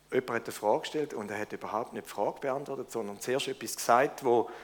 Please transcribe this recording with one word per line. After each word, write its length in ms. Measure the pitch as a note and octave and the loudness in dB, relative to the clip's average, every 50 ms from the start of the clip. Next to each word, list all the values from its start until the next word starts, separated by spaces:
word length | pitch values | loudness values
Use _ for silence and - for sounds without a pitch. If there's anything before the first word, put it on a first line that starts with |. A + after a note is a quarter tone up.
| _ _ | _ _
Jemand 180 | - B2+ - - | 0 0 0 0
hat 140 | A#2+ A2+ A#2 | -2 -4 -4
eine 80 | - | -4
Frage 280 | - - G#2 G#2 B2 D#3 | -6 0 2 2 2 2
gestellt 320 | - - - D3+ D3 C#3+ | 0 -2 -4 -4 -4 -4
und 180 | - A#2 G#2 G2+ | -4 -6 -6 -6
er 100 | G#2 G#2 | -4 -6
hat 120 | G#2+ - | -6 -6
überhaupt 400 | G#2 F#2+ - F2+ G2 A2 B2 - | -6 -8 -6 -4 -4 -4 -4 -4
nicht 140 | - G#2+ - | -8 -10 -10
die 40 | - | -8
Frage 300 | - G#2 G#2 C#3 - - | -4 -2 -2 -2 -2 -2
beantwortet, 500 | - C#3 B2+ C#3+ C#3+ - C3+ C3+ B2 - | -4 -2 -2 -2 -4 -6 -6 -8 -8 -6
sondern 300 | - A2+ G#2+ G2+ G2+ G2 | -6 -6 -6 -6 -8 -8
zuerst 280 | - B2+ B2+ C#3 - C3+ | -4 -2 -2 0 -2 -4
etwas 280 | C3 - A#2+ A2 - | -6 -6 -6 -8 -6
gesagt, 480 | - - - A#2 B2 C#3+ - - - C#3 | -2 4 6 8 8 8 4 0 0 4
wo 240 | B2 A#2+ A#2 A2 - - - | 6 6 6 6 2 -4 -12